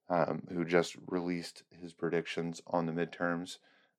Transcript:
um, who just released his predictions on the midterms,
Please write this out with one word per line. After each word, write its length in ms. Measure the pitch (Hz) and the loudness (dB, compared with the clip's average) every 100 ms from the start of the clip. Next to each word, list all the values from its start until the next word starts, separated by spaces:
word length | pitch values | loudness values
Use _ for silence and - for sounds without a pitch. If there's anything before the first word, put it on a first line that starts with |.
| - | 0
um, 380 | 87 76 78 - | 2 2 0 -4
who 160 | 87 82 | -2 4
just 300 | 87 82 - 87 | 4 4 -2 -4
released 560 | 90 87 87 82 - - | -2 0 -2 -4 -12 -20
his 240 | 87 87 | -16 -16
predictions 720 | - 82 85 82 - 82 82 - | -4 0 0 0 -2 -4 -6 -2
on 220 | 87 82 | 0 2
the 40 | |
midterms, 680 | 82 85 - 87 85 90 - _ _ _ | 0 -2 0 0 0 -4 -12 _ _ _